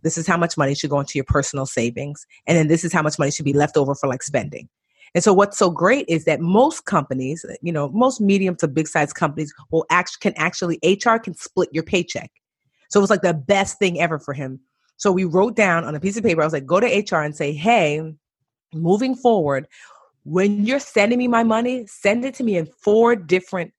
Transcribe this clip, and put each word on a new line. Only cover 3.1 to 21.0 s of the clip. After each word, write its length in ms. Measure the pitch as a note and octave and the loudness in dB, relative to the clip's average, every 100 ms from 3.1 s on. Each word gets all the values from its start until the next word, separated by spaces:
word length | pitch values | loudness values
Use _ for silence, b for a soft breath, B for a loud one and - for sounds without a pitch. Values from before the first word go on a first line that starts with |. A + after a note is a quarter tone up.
| - | -2
money 100 | C#3+ | -2
should 140 | - | -2
be 80 | C#3 | -2
left 240 | C#3+ D3 - | 0 2 2
over 180 | C#3 | 0
for, 140 | C#3 C#3 | -2 -2
like, 140 | B2+ | -4
spending." 440 | - C#3+ A2 - - _ _ b b | -4 -4 -4 -12 -18 _ _ b b
And 80 | F3 | 0
so 80 | G#3+ | 4
what's 240 | F#3+ G3+ - | 4 4 2
so 120 | F#3+ | 0
great 360 | D#3 F3 C4+ - | 2 2 2 0
is 160 | E3 | -2
that 160 | D#3+ D3 | 0 0
most 460 | E3 G3 C#4 D#4 - | 2 4 2 0 -2
companies, 580 | F3+ C#3 C3 C3 D#3+ - - | -2 -2 -4 -6 -8 -12 -10
you 100 | F3 | -6
know, 160 | D#3+ C#3+ | -4 -2
most 300 | G#3 B3+ C4 | 2 2 2
medium 360 | G3+ G3 F#3+ F3 | 2 4 2 0
to 100 | D#3 | -2
big 200 | C3+ D#3 | -2 -2
size 240 | E3 D3 | 0 -2
companies 420 | - D#3+ D3+ D3+ - B | -2 -4 -2 -10 -10 B
will 160 | E3 - | -4 0
act-, 280 | E3+ F3+ - | 0 0 -4
can 140 | G3+ - | -4 -2
actually, 440 | D#3+ - F3 E3 | -4 -4 -4 0
H 240 | E3 G3 A#3+ | 0 2 2
R 140 | A3+ | 0
can 140 | A3+ | -2
split 340 | E3 - - F3+ | -14 -8 -2 -2
your 120 | D#3+ | -2
paycheck. 480 | D#3+ F#3+ F3 - - _ _ _ _ _ _ | -2 -2 -2 -8 -12 _ _ _ _ _ _
So 120 | G#3 | 2
it 20 | |
was, 80 | G3 | 2
like, 120 | G#3 | 2
the 120 | F#3 | 2
best 460 | E3 C3 G3 G3 - | -2 0 0 0 0
thing 200 | F#3+ E3+ | -2 0
ever 180 | E3+ D#3 | -2 -2
for 120 | - | -8
him. 280 | C#3 C3+ C3 _ _ _ _ | -10 -8 -12 _ _ _ _
So 140 | G#3 | 0
we 140 | F#3 | 0
wrote 320 | F#3 E3 G#3 A3+ | 2 2 2 2
down 280 | G3+ E3 | 2 2
on 120 | D3 D3+ | -2 -4
a 40 | |
piece 160 | F3+ G#3 | -4 -2
of 60 | |
paper, 180 | A3 E3 | 0 2
I 20 | |
was 80 | D#3 | 0
like, 140 | D#3 C3+ | -2 0
"Go 120 | F3 | 0
to 80 | A#3 | 2
H 260 | G3+ G#3 | 0 0
R 100 | F3 | -2
and 100 | D3+ | -2
say, 180 | D3 C#3+ | -4 -6
'Hey, 480 | D3 F3+ A#3 D#3+ D3 D#3+ D#3 _ _ _ _ _ | -2 2 2 2 -2 -6 -14 _ _ _ _ _
moving 420 | D#3 E3 G#3 C4 B3 | -6 0 0 0 0
forward, 500 | B3 A3 D3+ C#3 D#3 B B B B _ | 2 2 2 -2 -4 B B B B _
when 400 | - E3 G3+ G#3 | -4 0 0 2
you're 160 | G#3 C4+ | 0 -2
sending 380 | C4+ - | -2 0